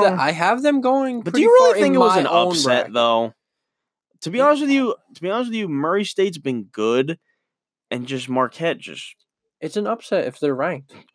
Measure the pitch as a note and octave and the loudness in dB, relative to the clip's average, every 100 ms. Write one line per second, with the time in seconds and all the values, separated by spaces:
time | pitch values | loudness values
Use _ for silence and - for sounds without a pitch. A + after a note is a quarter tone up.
0 | G#3 F#3 C#3 E3 F3 A#3+ D4 C#4+ B3+ C4+ | 2 2 -2 0 0 0 0 0 0 0
1 | C4+ A#3+ F#3 B3+ G#4 B4 B4+ - F#3+ - | -2 -6 -4 2 6 6 6 4 2 4
2 | - - C#3 - F3 E3+ C3+ B2 - A#2 | 4 4 2 2 2 0 0 0 0 0
3 | A#2 A2+ A2+ - _ _ _ _ _ _ | 2 2 0 -8 _ _ _ _ _ _
4 | _ _ - G#3+ C#4+ D4 C#4+ C#4 B3+ - | _ _ -8 0 2 2 2 0 0 -4
5 | _ - E3+ G#3+ B3 A3 G3 C#3 D3+ G3 | _ -10 -6 -4 -4 -6 -4 -4 -2 -2
6 | G3+ - G3 E3+ C#3 B2 G2 - A2 B2 | -2 -2 -2 -2 -6 -6 -8 -4 0 0
7 | C#3 E3 _ _ _ _ _ _ _ B2 | 0 -4 _ _ _ _ _ _ _ -10
8 | B2 C3+ B2 B2+ B2 - E3 C3+ - D2 | -8 -8 -4 -2 -2 -2 -6 -6 -10 -18
9 | - - _ _ _ _ E3 G#3 G#3 A3+ | -18 -20 _ _ _ _ -10 -6 -6 -8
10 | - F#3+ B2+ - D3 C3 D#3 D3 C#3 - | -4 -4 -4 -4 -4 -2 -4 -6 -12 -20
11 | _ | _